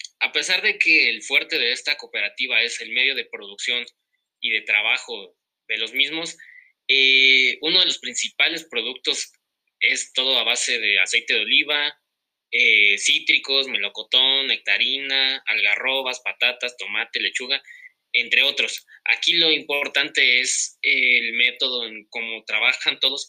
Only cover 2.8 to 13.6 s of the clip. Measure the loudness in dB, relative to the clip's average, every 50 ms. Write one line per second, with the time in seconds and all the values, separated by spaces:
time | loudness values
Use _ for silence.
2.8 | -10 -4 -2 0 0 2 0 -2 -6 -8 -12 -14 -14 -14 -12 -8 -6 -4 -4 -4
3.8 | -4 -8 -12 _ _ _ _ _ _ _ _ _ -4 -2 -2 -2 -2 0 0 0
4.8 | 0 0 -2 -2 -4 -8 -12 -12 -12 -14 _ _ _ _ _ _ _ -8 -6 -6
5.8 | -6 -4 -2 -2 -2 -2 -2 -4 -6 -8 -10 -14 -18 -20 -20 -20 -20 _ _ _
6.8 | _ 0 2 4 4 4 6 6 6 6 6 6 4 2 0 -2 -2 0 2 2
7.8 | 2 2 -2 -4 -8 -8 -6 -6 -6 -4 -2 -2 -2 0 -2 -4 -8 -6 -6 -4
8.8 | -4 -4 -6 -6 -4 -4 -4 -4 -6 -10 -14 _ _ _ _ _ _ _ _ _
9.8 | 0 0 0 0 -4 -4 -4 -2 0 0 0 2 2 0 0 0 0 -2 -2 0
10.8 | 0 2 2 2 2 2 0 -2 0 0 0 0 0 2 2 2 2 2 0 0
11.8 | 0 -2 -4 _ _ _ _ _ _ _ _ _ _ _ -2 2 2 4 4 4
12.8 | 4 4 2 2 0 0 0 0 2 2 0 0 0 0 0 0